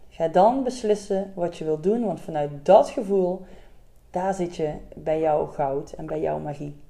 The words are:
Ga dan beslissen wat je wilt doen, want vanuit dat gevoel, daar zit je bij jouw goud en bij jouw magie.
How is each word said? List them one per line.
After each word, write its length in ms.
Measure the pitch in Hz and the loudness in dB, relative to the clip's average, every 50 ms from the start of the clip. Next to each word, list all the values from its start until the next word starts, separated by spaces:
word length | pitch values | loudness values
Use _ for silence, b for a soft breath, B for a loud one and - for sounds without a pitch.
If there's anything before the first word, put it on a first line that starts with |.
| - - | -20 -14
Ga 200 | - - 165 160 | -6 -2 -2 2
dan 340 | 160 180 196 226 254 269 | 6 6 6 6 6 2
beslissen 680 | 254 247 247 - - 208 208 202 - - 196 190 196 190 - | -2 -4 -4 -2 0 0 0 0 0 -2 -2 -2 -2 -4 -4
wat 220 | 180 175 170 - | -4 -4 -4 -4
je 80 | - 160 | -4 -2
wilt 180 | 156 156 156 | -2 -2 0
doen, 220 | 160 190 220 247 233 | 0 0 0 2 0
want 160 | 196 160 - | -2 -4 -6
vanuit 300 | - - 160 151 147 147 147 143 | -8 -6 -4 -4 -4 -4 -6 -2
dat 280 | - - 190 254 285 - | 4 8 8 8 8 6
gevoel, 500 | - 277 214 190 202 190 180 180 185 185 B B B B B B B B B - - - _ - | -2 -6 -2 0 2 2 2 0 -2 -6 B B B B B B B B B -20 -20 -20 _ -8
daar 240 | - 180 185 196 190 | -6 -4 -2 -2 -2
zit 220 | 190 175 175 - | -2 -4 -4 -2
je 160 | - 160 151 151 - - - - | -4 -4 -4 -4 -8 -12 -16 -16
bij 260 | 160 151 160 160 160 | -8 -4 -2 0 2
jouw 260 | 160 156 151 156 156 | 2 2 2 2 0
goud 460 | 143 - - 143 135 139 143 147 - | -2 -2 -2 -2 0 -2 -4 -6 -8
en 140 | - - 160 | -12 -12 -8
bij 140 | 156 156 156 | -6 -4 -2
jouw 180 | 156 151 151 156 | -2 -2 -2 -4
magie. 380 | 156 147 143 143 147 147 143 - - | -6 -8 -8 -8 -10 -12 -12 -16 -20